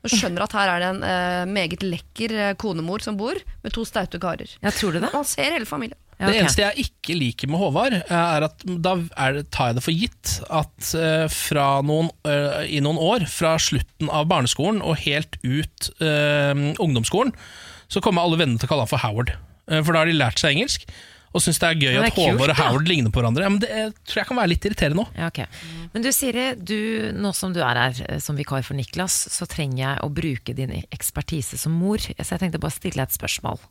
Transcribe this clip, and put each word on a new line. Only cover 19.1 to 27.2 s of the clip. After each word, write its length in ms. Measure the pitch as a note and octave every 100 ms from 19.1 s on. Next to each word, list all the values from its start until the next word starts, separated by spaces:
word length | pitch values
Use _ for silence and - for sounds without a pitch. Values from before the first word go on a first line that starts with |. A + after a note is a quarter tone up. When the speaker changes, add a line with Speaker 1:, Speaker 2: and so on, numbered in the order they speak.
| G#2+ B2 - - - -
Speaker 3:
Eh, 140 | D#3
for 100 | D#3
da 60 | E3
har 60 | D#3+
de 60 |
lært 260 | D#3+ B2 -
seg 160 | D#3
engelsk, 300 | C#3+ C4 - - - - - _
og 60 | F3+
synes 160 | - D#3
det 80 | E3+
er 80 |
gøy 180 | D#3+ C3+
Speaker 2:
Men 80 | B2+
det 80 | A3+
Speaker 3:
at 0 |
Speaker 2:
er 20 |
kult, 240 | - D#3 A#2+
Speaker 3:
Håvard 120 | C#3+
og 60 | C#3
Speaker 2:
da. 60 |
Speaker 3:
Howard 240 | D3 B2+ D#3+
ligner 240 | E3+ A2+
på 100 | C3
hverandre. 200 | A#2 B2
Ja, 60 | G3
men 100 | G3+
det, 120 | A3
eh, 180 | A3 A3 - -
tror 80 | -
jeg 40 | F#3+
kan 80 | B3
være 120 | F#3+
litt 120 | E3
irriterende 400 | G3+ G#3+ D#3 D#3+
også. 140 | A#3 -
Speaker 2:
Ja, 80 | E3
ok. 200 | - - - D#3+ E3 E3+
Men 100 | G#3+
du, 100 | B3
Siri, 420 | C4 C4+ A#3 C4
du, 580 | B3 F3+ G#3+ A3 A3 A3
nå 220 | G3